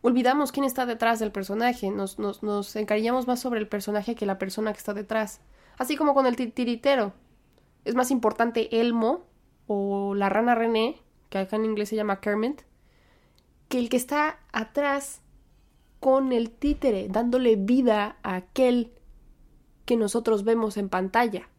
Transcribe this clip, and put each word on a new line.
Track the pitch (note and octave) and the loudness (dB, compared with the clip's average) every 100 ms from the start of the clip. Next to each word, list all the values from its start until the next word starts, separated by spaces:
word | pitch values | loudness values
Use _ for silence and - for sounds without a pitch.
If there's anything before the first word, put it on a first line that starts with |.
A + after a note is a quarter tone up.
Olvidamos | A#3+ B3 B3 C#4+ C#4 | 4 4 4 2 0
quién | - | 0
está | C4+ B3+ B3 | -2 -2 -4
detrás | A3+ A3+ A3+ | 0 0 0
del | G#3+ | -2
personaje, | G3 F#3+ G3+ A#3+ A#3+ G3 | -4 -6 0 0 0 -4
nos, | G3+ G3 - | -4 -6 -4
nos, | G#3 - | -6 -4
nos | G#3+ G#3 G3 G#3+ | -4 -4 -4 -8
encariñamos | G#3+ G#3 A3+ B3+ B3 | -2 0 0 0 0
más | B3 | -2
sobre | B3+ A#3 | -2 -4
el | G#3+ | -4
personaje | G#3 G3 G#3 G3+ | -6 -4 -4 -4
que | A#3 G3+ | -4 -4
la | F#3+ | -4
persona | F#3+ F#3+ G#3+ | -6 -4 -4
que | G#3 | -4
está | - | -8
detrás. | G3+ G3 A3 G#3+ - _ - _ - | -8 -4 -4 -4 -10 _ -20 _ -8
Así | B3+ D4 | -4 0
como | D4+ | 4
con | C#4 C4 | 6 4
el | A#3+ | 0
titiritero. | A#3+ - B3 A#3 C#4 C4+ G3+ - _ _ _ _ _ _ | -4 -2 -2 0 2 2 0 -6 _ _ _ _ _ _
Es | - | -2
más | A#3+ B3+ | 0 2
importante | C4 A3 G#3+ A#3 A#3 A3 A3+ | 2 2 2 0 0 -2 0
Elmo | A#3+ A#3 A3+ E4+ - _ _ _ - | 2 2 0 0 -6 _ _ _ -6
o | G3+ G3 G3 G3 | -4 -2 -2 -2
la | G3+ G3 | 0 2
rana | G3+ A#3+ | 2 2
René, | A#3 A3+ A3+ A3+ D#4+ _ _ _ | 2 2 2 0 -4 _ _ _
que | G3 | -6
acá | F#3+ G#3+ | -4 -2
en | |
inglés | A3 G#3 G#3 | -2 -2 -2
se | A3 | -2
llama | G#3+ G3 | -2 -2
Kermit, | G#3 G#3 A#3 D4 _ _ _ _ _ _ _ _ _ _ _ | -2 -2 -2 -6 _ _ _ _ _ _ _ _ _ _ _
que | B3+ | -4
el | A#3 | 0
que | B3 | 0
está | B3 D4 D4+ - _ | 0 0 0 -4 _
atrás | - A3 - C#4+ C#4 - - _ _ _ _ _ _ _ _ | -6 -4 -2 0 -2 -4 -16 _ _ _ _ _ _ _ _
con | C4 C4 C4 | 2 4 2
el | A#3+ A#3 | 0 -2
títere, | - C#4+ D4 C#4 G3 G3+ | -2 -2 2 0 0 -2
dándole | G3+ A#3+ B3+ B3 G#3+ | -2 2 2 4 4
vida | G3 B3+ B3 G#3+ G#3 - | 4 4 4 2 0 -6
a | - F#3 | -6 -6
aquel | - - B3+ B3 A#3 - - - - _ - _ _ _ | -6 2 4 2 -2 -10 -20 -20 -20 _ -20 _ _ _
que | - A#3 | -2 0
nosotros | G#3 A3+ A#3 G#3+ | 2 0 0 0
vemos | G#3 A3+ A3 G3+ | 2 0 0 -4
en | G3 | -4
pantalla. | F#3 F#3+ A3+ A#3+ F#3 - | -2 0 0 0 -2 -12